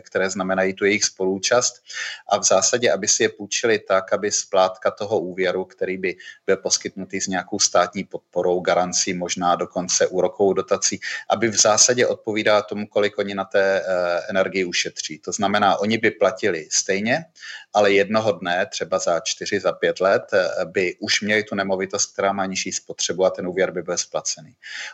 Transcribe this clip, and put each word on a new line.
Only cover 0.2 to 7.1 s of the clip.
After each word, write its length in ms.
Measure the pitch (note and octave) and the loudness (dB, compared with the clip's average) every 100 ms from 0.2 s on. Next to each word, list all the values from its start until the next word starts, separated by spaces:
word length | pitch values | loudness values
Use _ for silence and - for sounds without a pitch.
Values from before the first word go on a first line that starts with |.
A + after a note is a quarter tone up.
| F#2 | -2
znamenají 440 | G2 F#2 F#2+ F#2+ | -2 -2 0 0
tu 100 | F#2+ | 0
jejich 200 | G2+ G#2 | 2 2
spoluúčast. 720 | - - F#2+ G2 F#2 B2 B2 - - - - - - | 0 -2 -2 0 0 0 0 -4 -12 -10 -10 -10 -2
A 100 | G#2 | 0
v 60 | |
zásadě, 480 | G2+ F#2+ - A#2+ A#2 | 4 4 4 2 2
aby 160 | F2 G2+ | 2 0
si 140 | - | 2
je 60 | A2 | 0
půjčili 500 | - G2+ - A#2+ G#2 | -2 -8 -2 0 0
tak, 340 | - F#2+ - | 2 0 0
aby 200 | G2 G#2 | -2 -2
splátka 580 | - - A2+ F#2+ - G#2 | -4 0 2 2 2 -4
toho 300 | - G#2 G#2+ | -4 -2 -2
úvěru, 440 | F2 F2+ F#2 F#2 | -2 -2 -2 -2
který 320 | F#2 - F#2+ F#2 | -4 -6 -6 -4
by 200 | F#2 F2 - - - | -6 -6 -12 -6 -2
byl 100 | F#2+ | 0
poskytnutý 640 | - - G2+ G2 F#2+ | 0 -4 -4 -10 -8